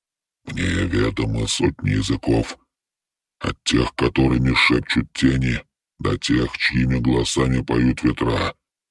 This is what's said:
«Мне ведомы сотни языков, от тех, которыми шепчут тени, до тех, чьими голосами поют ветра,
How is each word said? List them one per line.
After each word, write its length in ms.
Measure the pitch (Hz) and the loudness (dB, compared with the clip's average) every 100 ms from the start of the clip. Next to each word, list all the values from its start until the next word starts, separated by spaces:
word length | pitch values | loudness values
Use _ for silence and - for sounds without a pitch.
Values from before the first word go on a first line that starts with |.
| _ _ _ _ | _ _ _ _
«Мне 200 | - - | -14 -6
ведомы 840 | 90 90 90 52 55 - 55 57 55 | -4 -2 -2 0 -2 -2 -4 -2 -4
сотни 440 | - - - - | 0 -2 0 0
языков, 680 | 104 101 - - 113 113 - _ _ _ _ _ _ _ _ | 0 0 -2 0 0 0 -8 _ _ _ _ _ _ _ _
от 240 | - - | -8 -4
тех, 320 | - 62 60 | 0 2 0
которыми 600 | - 62 67 65 64 64 | 0 0 2 2 2 2
шепчут 580 | 65 - 60 - 62 - | 2 2 0 0 -2 -2
тени, 500 | - 67 65 64 58 - _ _ _ | 0 2 2 0 -4 -8 _ _ _
до 200 | - - | -4 -4
тех, 380 | - 71 62 - | 0 0 0 -2
чьими 400 | - 64 64 64 | -2 0 0 2
голосами 640 | 60 62 60 - 65 64 | 2 2 0 0 0 0
поют 400 | 60 60 62 62 | 0 2 2 2
ветра, 520 | 62 - 60 - 90 - _ _ _ | 0 0 -2 0 -2 -6 _ _ _